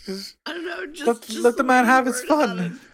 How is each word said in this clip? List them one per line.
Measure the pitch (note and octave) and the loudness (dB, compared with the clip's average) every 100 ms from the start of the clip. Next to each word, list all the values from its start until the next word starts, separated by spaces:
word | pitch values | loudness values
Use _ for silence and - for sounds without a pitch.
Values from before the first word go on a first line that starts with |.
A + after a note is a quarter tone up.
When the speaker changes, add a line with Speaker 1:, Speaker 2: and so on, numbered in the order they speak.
Speaker 1:
Just | - G3 G3 - - | -12 -12 -14 -16 -12
Speaker 2:
I | |
don't | E4+ | -10
know. | E4+ E4+ C#4+ | -10 -10 -12
Just, | D#4+ C#4+ | -4 -2
Speaker 1:
let, | A3+ | -2
Speaker 2:
just | - A3 | -6 0
Speaker 1:
let | A#3+ | 2
the | B3 | 2
Speaker 2:
the | |
Speaker 1:
man | C4 B3+ | 2 4
Speaker 2:
way | A#3+ | 6
Speaker 1:
have | C4 B3+ | 4 2
Speaker 2:
you | |
Speaker 1:
his | - - | -2 0
Speaker 2:
worded | D4+ A#3 | 2 2
Speaker 1:
fun. | F3+ F3 B3+ - | -2 -6 -8 -18